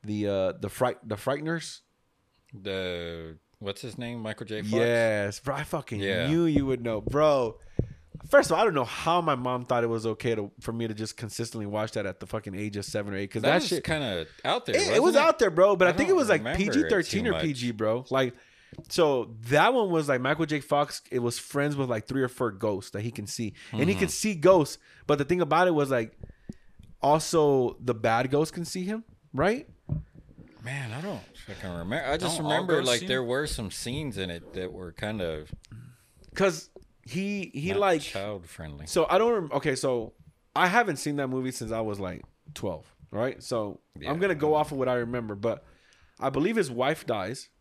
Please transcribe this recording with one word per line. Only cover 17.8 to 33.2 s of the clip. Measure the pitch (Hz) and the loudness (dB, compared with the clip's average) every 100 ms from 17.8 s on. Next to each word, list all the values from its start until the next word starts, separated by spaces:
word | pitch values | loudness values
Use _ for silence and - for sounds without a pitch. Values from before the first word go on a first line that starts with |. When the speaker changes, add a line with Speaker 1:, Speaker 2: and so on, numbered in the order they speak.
| 107 117 131 | 0 0 0
Speaker 1:
Like, | 135 131 - - _ - - - | 0 0 -2 -20 _ -20 -20 -6
so | - 160 135 110 110 113 | 2 4 4 0 -8 2
that | 147 190 | 4 6
one | 254 202 | 4 2
was, | 170 147 | 0 2
like, | 127 | 0
Michael | 127 151 160 | 2 0 0
J. | 151 | -2
Fox. | 131 143 143 - - | 0 0 0 -4 -4
It | 127 | -2
was | 120 117 | -2 -4
friends | - 143 143 143 | -6 -2 0 0
with, | 131 | -2
like, | 113 - | -2 -4
three | 135 | -2
or | 127 | -2
four | - 123 | 0 -4
ghosts | 95 107 98 - | -2 -2 -2 -6
that | 104 | -6
he | 113 | -6
can | 117 101 | -6 -10
see, | - 113 - - | -6 -8 -8 -10
and | 113 | 0
he | 151 | 2
Speaker 2:
Mm-hmm. | 196 | 2
Speaker 1:
could | 185 | 0
see | - 214 | 0 -4
ghosts. | 185 160 185 143 - _ - - | 4 8 8 6 -4 _ -20 -2
But | 147 | 0
the | |
thing | 139 180 | 2 0
about | 160 156 185 | 2 4 4
it | |
was, | 156 143 | 4 2
like, | 131 113 - - - - - - - - - | 0 -2 -10 -20 -20 -20 -20 -20 -20 -20 -2
also | - 160 156 170 151 135 123 - | 2 2 4 4 6 4 2 -2
the | 123 | -4
bad | 113 113 113 131 | 0 2 2 2
ghosts | 143 156 | 0 0
can | - | -4
see | 170 185 | -8 -6
him, | 180 220 226 - _ | -6 -6 -8 -20 _
right? | 131 170 247 330 - _ - - - - - - - | 0 0 0 -6 -20 _ -8 -8 -20 -20 -20 -20 -16
Speaker 2:
Man, | 110 139 127 | -10 -8 -8
I | 117 | -8
don't | 185 143 - - - | -8 -10 -14 -20 -16
fucking | 92 95 | -12 -10
remember. | 87 87 135 131 | -8 -6 -4 -2
I | 156 | -2
just | 175 - | -2 -4
Speaker 3:
Don't | 151 | -2
all | |
Speaker 2:
remember, | 208 185 160 | -2 2 2
Speaker 3:
ghosts | 131 | 2
Speaker 2:
like, | 120 | 0
Speaker 3:
see | 185 | 0
Speaker 2:
there | 127 | -2